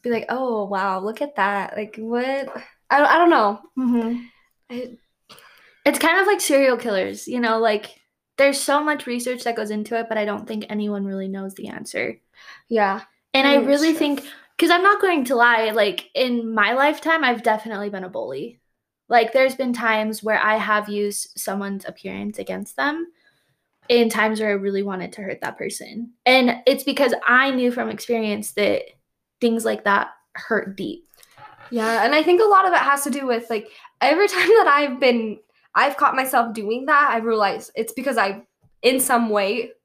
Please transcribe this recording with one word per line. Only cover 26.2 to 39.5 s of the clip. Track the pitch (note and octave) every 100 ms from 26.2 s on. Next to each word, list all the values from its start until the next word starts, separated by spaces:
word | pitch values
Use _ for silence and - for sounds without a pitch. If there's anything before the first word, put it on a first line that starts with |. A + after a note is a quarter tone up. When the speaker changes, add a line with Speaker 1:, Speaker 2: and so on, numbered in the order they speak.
| -
Speaker 2:
And | C4 B3 B3 -
it's | C#4
because | C#4+ C4+ C4 - -
I | B3 C4+
knew | B3+ B3
from | A#3+ A3+
experience | G#3+ - A#3 A3 G#3 G#3+
that | - G3+ G3+ - _ _ _ _ _
things | A#3+ A3+
like | A3 G#3+
that | G#3 G3+ - - _
hurt | - - G#3 G3 G3
deep. | C#3 - _ _ _ - - - -
Speaker 1:
Yeah, | A#3 A3 A3+
and | A3+
I | D4
think | D#4 F4+
a | G#4+
lot | F#4+ F#4+
of |
it | E4
has | C4 C#4
to | C#4+
do | C#4 C4+
with, | A#3 A#3
like, | A3+ A#3 - - _
every | B3+ D#4+ G4+
<laughs> | F#4
time | E4+
that | A4+ F4
I've | C#4+ C#4+ B3+
been, | C4+ A#3+ A3 G3+ _ _ _
I've | - C4+ C#4+
caught | C#4+ C4
myself | C4 B3+ A#3
doing | A3 G3+ A#3+ C4+
that, | C#4+ C#4+
I've | A3+
realized | A3 A3 G3 - -
it's | - A3+
because | - C4 A3+
I, | G3 G3 _ _ _ _
in | A#3+ C4
some | C4 A#3+ A3+
way | G#3 G3